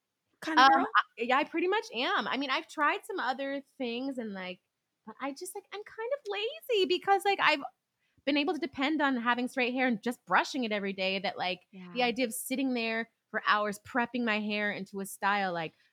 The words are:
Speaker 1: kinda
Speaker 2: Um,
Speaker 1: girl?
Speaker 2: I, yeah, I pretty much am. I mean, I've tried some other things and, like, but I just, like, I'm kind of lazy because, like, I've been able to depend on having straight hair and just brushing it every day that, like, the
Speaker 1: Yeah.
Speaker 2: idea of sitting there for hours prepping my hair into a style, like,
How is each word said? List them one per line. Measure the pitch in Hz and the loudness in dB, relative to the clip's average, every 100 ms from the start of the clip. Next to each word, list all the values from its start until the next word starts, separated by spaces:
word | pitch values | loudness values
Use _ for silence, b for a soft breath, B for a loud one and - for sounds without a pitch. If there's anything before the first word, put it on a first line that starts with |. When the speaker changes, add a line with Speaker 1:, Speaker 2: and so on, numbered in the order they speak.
| _ _ _ _ | _ _ _ _
Speaker 1:
kinda | - 247 269 | 0 8 8
Speaker 2:
Um, | |
Speaker 1:
girl? | 269 427 208 | 8 4 2
Speaker 2:
I, | - - | 0 -2
yeah, | 233 262 | 0 2
I | |
pretty | 302 330 359 | 2 0 0
much | 415 440 | 0 -2
am. | 220 294 392 208 | -4 0 0 0
I | 247 | -2
mean, | 277 | -2
I've | 285 330 | -2 -4
tried | - 294 381 - | 0 0 0 -4
some | 381 | -4
other | 240 262 277 277 - - | -2 -2 -4 -6 -8 -6
things | 247 233 269 254 | -4 -4 -4 -4
and, | 220 | -6
like, | 190 185 185 _ _ _ _ - | -6 -8 -10 _ _ _ _ -20
but | 220 | -10
I | 269 | -8
just, | 277 370 403 | -8 -10 -12
like, | - | -14
I'm | 392 | -14
kind | 427 - 466 | -14 -10 -4
of | 554 403 | -4 -4
lazy | 403 453 640 - 440 370 | -4 -4 -6 0 2 2
because, | 359 - 392 | 2 2 2
like, | 403 392 | 2 2
I've | - 311 - - _ _ _ _ - | 4 2 -2 -14 _ _ _ _ 0
been | 294 | 2
able | 294 | 2
to | 302 | 0
depend | 320 - 277 311 | -4 -2 0 2
on | 277 254 | 2 2
having | 233 240 247 | 0 0 -2
straight | - 240 | 0 0
hair | 254 262 | 2 2
and | 220 | 2
just | 240 254 - | -2 -6 2
brushing | 196 330 285 | 2 2 0
it | 226 | -2
every | 208 196 | -2 -2
day | 196 190 190 | -2 -2 0
that, | 190 - | -2 -2
like, | 180 180 _ | -4 -4 _
the | 190 180 240 | -18 -8 0
Speaker 1:
Yeah. | |
Speaker 2:
idea | 247 226 247 | 0 2 -2
of | |
sitting | - - 254 269 | -2 -4 -2 0
there | 247 226 226 226 _ _ | 0 -2 -2 -6 _ _
for | 214 - | -2 2
hours | 208 208 196 - | 2 2 -4 -4
prepping | 254 240 247 | -2 0 0
my | 233 214 | 0 0
hair | 214 208 208 | -2 -2 -2
into | 175 190 196 | -4 -6 -8
a | 196 | -10
style, | - 202 202 190 | -2 0 2 0
like, | 170 160 - _ | -2 -6 -8 _